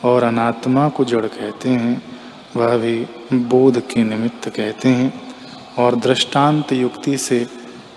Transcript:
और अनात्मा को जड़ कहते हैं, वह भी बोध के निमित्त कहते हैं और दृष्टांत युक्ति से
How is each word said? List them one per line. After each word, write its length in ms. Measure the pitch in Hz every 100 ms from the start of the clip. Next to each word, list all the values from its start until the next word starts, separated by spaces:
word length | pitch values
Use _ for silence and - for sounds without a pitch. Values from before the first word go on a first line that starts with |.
और 180 | 123 123
अनात्मा 640 | 120 117 117 117 127 131 151
को 160 | 143
जड़ 220 | 127 117 110
कहते 420 | - 107 104 131
हैं, 340 | 123 117 120 - - - - - 123
वह 200 | 117 120
भी 300 | 117 117 123 - -
बोध 480 | 131 120 127 131 120
के 240 | - 117
निमित्त 440 | 110 107 117 - -
कहते 400 | - 107 107 127
हैं 240 | 123 131 - - - - - - -
और 180 | 123 120
दृष्टांत 760 | 120 127 - 143 143 151 143
युक्ति 460 | 131 123 - - 135
से 280 | - 123 120 - - - -